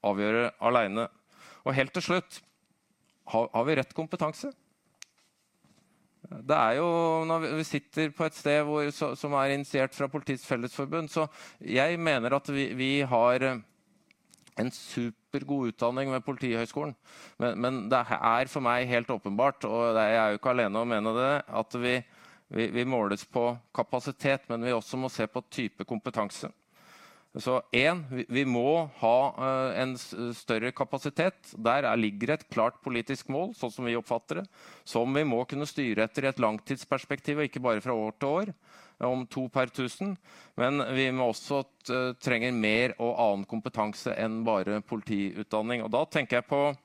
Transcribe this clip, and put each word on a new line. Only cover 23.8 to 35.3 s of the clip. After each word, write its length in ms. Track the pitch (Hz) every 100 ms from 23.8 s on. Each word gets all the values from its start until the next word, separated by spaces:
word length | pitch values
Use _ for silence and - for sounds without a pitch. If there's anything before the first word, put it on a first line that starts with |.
| 120 127 143 131 143 135 -
men 180 | 117 120
vi 80 | 120
også 240 | 110 131
må 80 | 131
se 160 | - 107
på 160 | 123 -
type 400 | - 117 _ 107
kompetanse. 640 | 117 127 117 104 - - - _ _ - - - - _ -
Så 220 | 120 127 - 120
en, 240 | 139 175 147
vi, 140 | 127 -
vi 140 | 120 135
må 400 | 120 127 165 156 -
ha, 140 | 113 120 135 -
eh, 460 | 131 131 131 95
en 100 | 131 123
s-, 140 | - 90 120 117
større 340 | - 113 117
kapasitet. 800 | - 135 135 147 - 175 - -
Der 300 | - 113 131
er, 160 | 131 117
ligger 320 | 110 101 117
et 120 | 151 -
klart 320 | - 113 -
politisk 460 | - 123 113 139 -
mål, 240 | 135 185
sånn 180 | 233 123
som 100 | 110 123
vi 100 | 117
oppfatter 420 | - 117 _ 170
det, 60 | 196 - - - -
som 240 | 117 120
vi 120 | 139
må 140 | 151